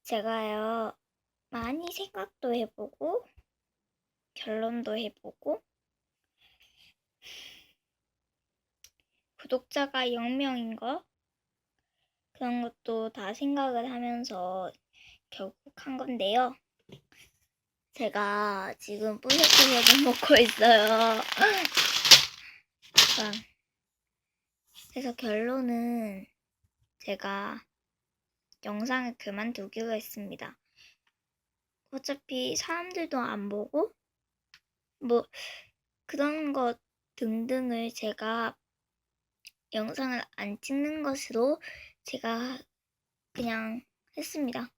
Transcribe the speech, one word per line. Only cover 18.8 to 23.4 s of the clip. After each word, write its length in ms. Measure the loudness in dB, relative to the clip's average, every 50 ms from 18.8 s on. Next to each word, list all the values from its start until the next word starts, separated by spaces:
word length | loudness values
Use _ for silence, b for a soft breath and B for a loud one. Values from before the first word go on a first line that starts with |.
| -10 -10 -6 -4 -4 -4 -4 -4
뿌셔뿌셔도 800 | 0 2 4 6 8 10 10 10 10 10 8 8 8 8 8 8
<laughs> 80 | 6 4
먹고 320 | 2 2 6 8 8 10
있어요. 800 | 8 6 4 6 8 8 8 8 8 4 4 4 4 2 2 0 -2 -4 2 4 4 4 4 2 0 0 0 2 0 2 0 0 10 10 10 10 10 0 -8 -16 -20 -20 -20 -20 _ _ _ _ -20 4 6 6 6 6 4
자, 160 | 0 0 -2 -4 -8